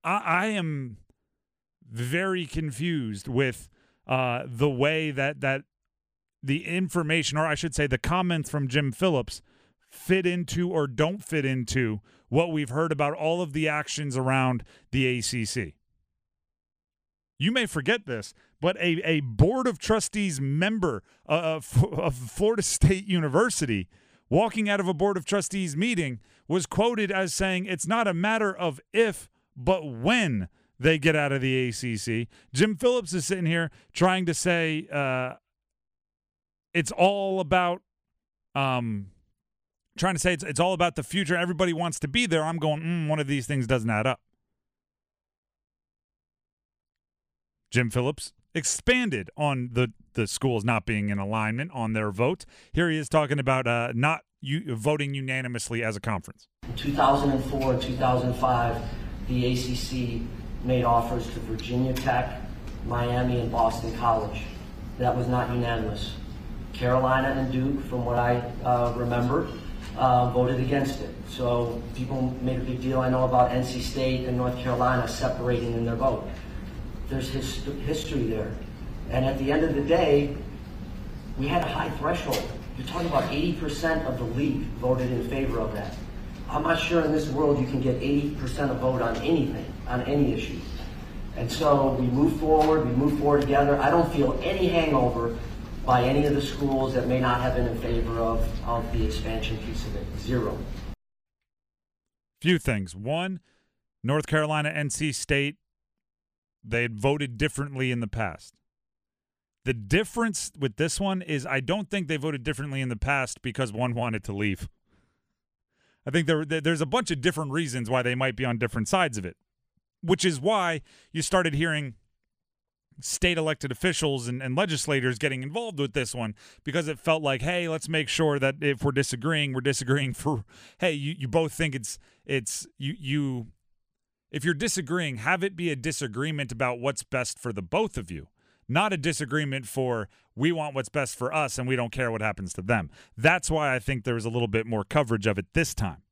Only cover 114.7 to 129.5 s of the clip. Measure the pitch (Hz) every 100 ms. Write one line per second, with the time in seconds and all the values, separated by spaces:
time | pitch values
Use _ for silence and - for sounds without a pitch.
114.7 | _ _ _ _ _ _ _ _ _ _
115.7 | _ _ _ 147 151 160 156 156 160 156
116.7 | 160 147 240 220 143 147 156 147 147 156
117.7 | 123 113 127 123 123 131 113 131 117 117
118.7 | 120 107 190 165 107 90 - _ _ _
119.7 | _ _ _ 165 185 185 143 160 214 175
120.7 | 156 - - _ 160 - 185 165 143 165
121.7 | 151 139 - _ _ _ _ _ _ _
122.7 | _ _ - - - 180 165 156 151 139
123.7 | 123 185 156 151 135 120 127 131 135 190
124.7 | 151 - 139 127 113 147 131 135 190 233
125.7 | 156 139 143 123 123 113 104 - - -
126.7 | 147 151 143 170 160 147 135 147 180 170
127.7 | 160 - 160 143 - 156 143 135 139 147
128.7 | 131 143 135 135 123 143 156 143